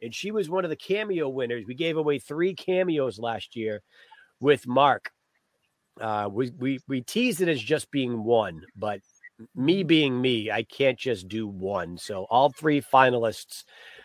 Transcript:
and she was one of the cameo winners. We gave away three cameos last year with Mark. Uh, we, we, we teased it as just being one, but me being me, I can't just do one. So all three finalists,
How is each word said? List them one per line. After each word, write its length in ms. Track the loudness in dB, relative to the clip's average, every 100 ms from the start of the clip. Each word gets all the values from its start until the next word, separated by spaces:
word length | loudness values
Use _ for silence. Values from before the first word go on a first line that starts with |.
and 140 | -12
she 160 | -8 -4
was 180 | -2 -2
one 160 | -2
of 60 | -2
the 60 | -6
cameo 520 | -4 -4 -2 -2 -2
winners. 380 | -2 -4 -4 -8
We 80 |
gave 240 | -4 -2 0
away 200 | 0 0
three 360 | -2 -2 -2
cameos 640 | -2 -2 0 2 2 0 -2
last 360 | -4 -4 -8
year 280 | -6 -6 -6 _ _ -20 -20 _ -2
with 260 | 4 4 4
Mark. 440 | 4 4 4 -2 _ _ _ _ _ _ _ _ -8
Uh, 300 | -4 -2 -2
we, 180 | -2 -4 -4
we, 220 | -6 -6 -6
we 140 | -8
teased 400 | -4 -2 0 0
it 60 | 0
as 120 | 0
just 300 | 0 -2 0
being 340 | -4 -2 -2
one, 380 | 2 2 2 -4 -16
but 260 | -8 -6 -6 _ _ -20 -20 -16
me 280 | -2 2 2
being 360 | 4 4 4 2
me, 320 | 0 0 -2
I 120 | -4
can't 360 | -4 0 0 2
just 300 | -2 -4 -4
do 180 | -8 -6
one. 520 | -6 -4 -4 -6 -10
So 280 | -10 -8 0
all 180 | 4 4
three 320 | 2 0 0
finalists, 840 | 4 6 6 4 0 -4 -12 -18 -20 -20 -20 -20